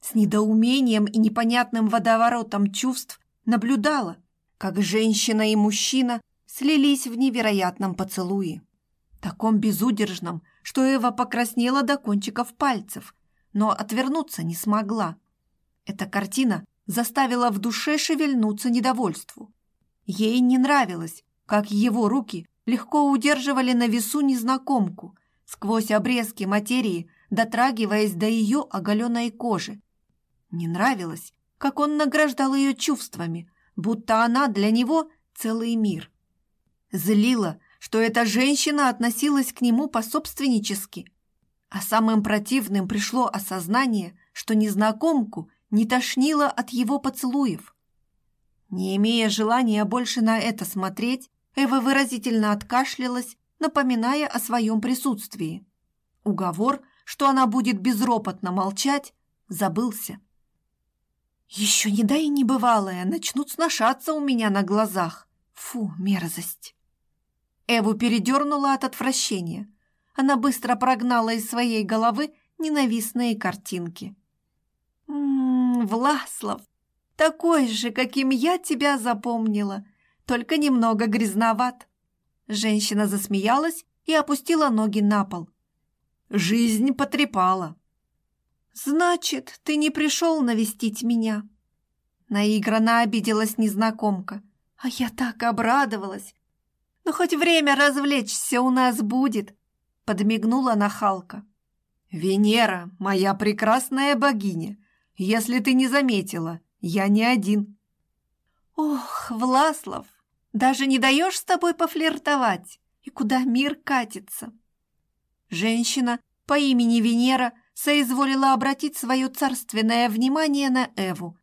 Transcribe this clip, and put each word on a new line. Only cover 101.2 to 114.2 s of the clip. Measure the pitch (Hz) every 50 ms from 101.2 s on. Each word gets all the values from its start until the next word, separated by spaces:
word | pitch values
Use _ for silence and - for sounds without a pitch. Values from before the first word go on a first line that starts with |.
| 180 - - 202 202 _ _ _ _ _ _ _ _ _ _ _ _ _
«Венера, | - 160 165 190 190 196 208 208 220 233 233 208 185 180 175 180 - -
моя | 190 196 196 190 190 196 196
прекрасная | 196 214 208 208 214 220 214 226 262 254 - 262 269 277 285 285
богиня, | 226 277 285 254 208 202 202 175 165 160 202 202 - _ _ _ _ _ _ _
если | - 185 190 220 226 220 233 240 254
ты | - 269 254
не | 254 262 254
заметила, | 254 285 277 254 220 196 175 - - 170 160 165 170 165 - _ _ _
я | - 170 165 196 190 202
не | 202 214 226
один». | 240 254 220 180 190 208 208 208 - - _ _ _ _ _ _ _ _ _ _ _ _ _ _ _ _ _ _ _ _
«Ох, | - 311 302 294 254 - - - - - -
Власлов, | 240 220 247 254 254 269 302 320 302 - - - - - - - _ _ _ _ _ _ _ _
даже | - 208 254 262 269 254 269 269
не | 269 254
даешь | 240 269 269 294 349 381 370 -
с | -
тобой | - 370 349 349 349 330
пофлиртовать? | - 330 320 - 320 320 320 311 294 - 294 294 277 254 226 185 180 - - - - _ _ _ _ _
И | 269
куда | - - 247 208 262 254 254
мир | 247 233 247 285 285 285
катится?» | - _ - 277 254 233 214 - 185